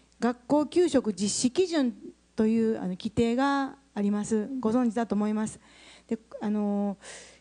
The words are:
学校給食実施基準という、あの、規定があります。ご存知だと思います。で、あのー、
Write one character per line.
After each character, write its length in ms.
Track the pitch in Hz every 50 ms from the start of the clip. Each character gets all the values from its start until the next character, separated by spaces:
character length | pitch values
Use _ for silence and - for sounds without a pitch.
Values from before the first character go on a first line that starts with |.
| _ _ _ -
学 260 | - 240 240 - _
校 200 | - 277 294 302
給 240 | 294 - 330 359 311
食 240 | - 254 - 214 190
実 160 | 175 208 196
施 200 | - - - 247
基 160 | - - 381
準 280 | 339 330 311 262 240 208 - - - - _ _ _ -
と 100 | - 220
い 120 | 220 226 226 226 220 226
う、 20 |
あ 60 | - -
の、 60 | 185
規 220 | 185 - - 220
定 260 | - - 233 233 233
が 400 | 247 277 277 277 277 269 269 277 - _ _ -
あ 80 | 208 202
り 80 | 202
ま 160 | 208 208 208
す。 240 | - 226 214 208 - 269 262
ご 100 | 233 220
存 200 | 214 254 254 233
知 40 | 190
だ 120 | 240 233
と 80 | - 208
思 120 | 208 208 214
い 40 | 214
ま 140 | 214 220
す。 120 | 220 - - _ - - - - - - - _ -
で、 100 | 233 220 - _ - 539 -
あ 80 | 208
の 460 | 208 208 208 202 202 202 202 202 190
ー、 100 | - - - - - - - - -